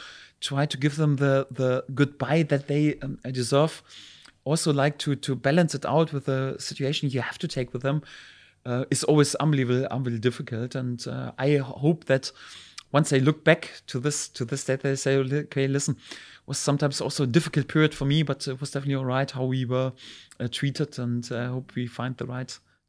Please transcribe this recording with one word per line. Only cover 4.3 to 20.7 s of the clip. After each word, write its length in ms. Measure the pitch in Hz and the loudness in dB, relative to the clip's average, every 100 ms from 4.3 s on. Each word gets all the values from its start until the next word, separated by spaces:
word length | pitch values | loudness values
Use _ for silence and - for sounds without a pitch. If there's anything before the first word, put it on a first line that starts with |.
| _ | _
Also 300 | - 160 170 | -2 0 2
like 240 | 139 143 147 | 4 2 2
to, 180 | - 139 | -2 -2
to 200 | - 127 | -2 -2
balance 380 | 135 160 165 | 2 4 4
it 120 | 143 - | 0 0
out 260 | 143 160 | 2 2
with 140 | 143 139 | 0 -2
the 320 | 135 135 135 | 0 -2 -4
situation 500 | - - 139 151 147 | -8 -4 -2 -2 -2
you 120 | 127 | -2
have 160 | - - | -4 -6
to 100 | 165 | -6
take 240 | - 123 | -4 -4
with 100 | 123 | -4
them, 200 | 135 147 - - - - - _ 123 | -2 -2 -4 -14 -20 -20 -20 _ -4
uh, 180 | 123 135 | -4 0
is 140 | 135 - | 0 4
always 300 | 151 143 - | 6 6 4
unbelievable, 500 | 156 143 123 123 135 | 2 2 2 0 0
unbelievable 360 | - 127 117 | -2 -2 0
difficult. 540 | 120 - 147 113 120 135 | 0 0 -4 -6 -6 -4
And, 300 | 127 120 - | -6 -6 -8
uh, 240 | 127 123 - | -8 -8 -2
I 200 | 135 147 | 2 2
hope 480 | 127 - 143 165 - | 0 0 2 2 2
that 240 | 131 - - - - - - - | 0 0 -10 -18 -20 -18 -20 -2
once 180 | 143 156 | 2 4
they 120 | 139 | 4
look 240 | 131 156 - | 4 4 4
back 360 | 165 - - - | 4 2 -16 -10
to 140 | 131 | -4
this, 260 | 143 143 - | -2 -2 -6
to 140 | - | -6
this 220 | 120 139 - | -6 -4 -2
day, 100 | 135 | -2
they 200 | 139 139 | 0 0
say, 180 | 135 135 | 2 2
"Okay, 520 | 131 143 147 139 135 | 2 -2 -2 -2 0
listen, 280 | 139 - 139 | 0 -2 -4
it 500 | - - - - - | -8 -18 -20 -20 -10
was 120 | 139 | -4
sometimes 420 | - 143 147 139 | 0 2 0 0
also 240 | - - | -4 -2
a 40 | 131 | 2
difficult 420 | 127 156 - 135 | 2 2 0 0
period 260 | 156 156 - | 2 2 2
for 100 | 139 | 0
me, 160 | 151 | 2
but 240 | 143 135 - | 0 -2 -6
it 120 | 131 | -8
was 120 | 143 | -6
definitely 240 | 139 139 139 | -6 -2 -2
all 100 | 131 | 0
right 260 | 127 139 | -2 -2
how 140 | 127 131 | -2 -2
we 200 | 131 123 | 0 0
were, 280 | 127 131 127 - - - - | 0 0 -4 -16 -20 -20 -8
uh, 60 | 120 | -6
treated," 480 | - 139 | -2 -2